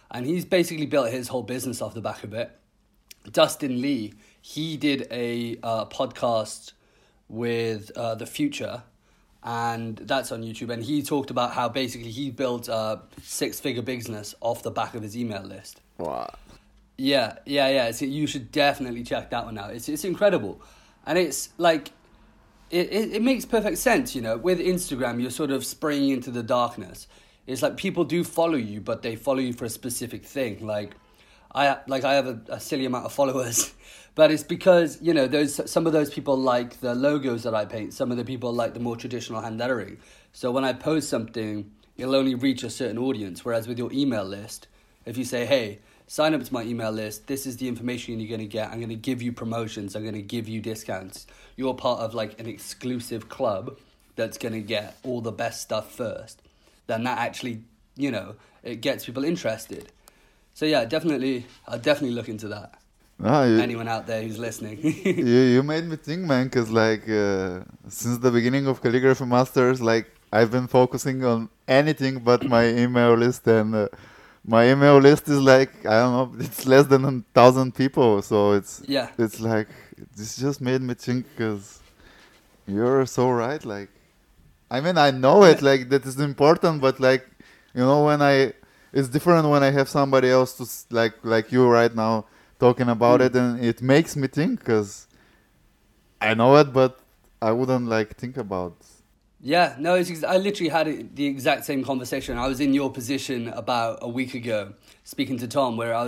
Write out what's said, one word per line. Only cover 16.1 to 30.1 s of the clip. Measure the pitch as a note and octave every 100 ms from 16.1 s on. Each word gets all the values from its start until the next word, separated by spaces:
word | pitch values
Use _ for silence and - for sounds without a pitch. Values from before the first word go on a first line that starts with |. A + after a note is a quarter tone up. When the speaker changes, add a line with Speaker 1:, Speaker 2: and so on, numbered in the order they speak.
| B1 G1+ - - - _ _ _ -
Speaker 1:
Yeah, | C3+ C#3 A2 - -
yeah, | C#3+ C3+
yeah. | C3+ A#2
So | A2+ C#3
you | D3 D3
should | C#3 A2+
definitely | D3+ C#3+ C#3+ B2+ A#2+
check | A#2+ A#2+ -
that | A#2+ A2+
one | G#2+
out. | G#2 A#2
It's, | D3
it's | D3 G3
incredible. | E3 G#3 E3 G2+ - - _ _ _ -
And | E3+
it's | E3 - - -
like, | E3+ D#3+ - - _ _ _ _ _ _ _
it, | E3+ E3+
it, | G3+ G#3+ G3+
it |
makes | A#3+ A#3+ -
perfect | A3+ G3+ -
sense, | B3+ G3 A#2+ C3
you |
know. | A2 A#2
With | F3 F3
Instagram, | F3+ F3+ - C3 B2 A#2+
you're | B2
sort | A#2+ D3
of | C3 B2
spraying | - D#3 C#3+ C#3
into | C3 B2+
the | A#2+
darkness. | A2+ B2 A#2+ - - - - _ _ _ -
It's | B2+
like | D3 -
people | G3 F3
do | D3 F3
follow | - - E3+ D3+
you, | G#2+ G#2
but | G#2+ A2
they | A#2 A2
follow | C#3 C3
you | B2+
for | A#2 A#2
a |
specific | - B2+ A#2 A#2+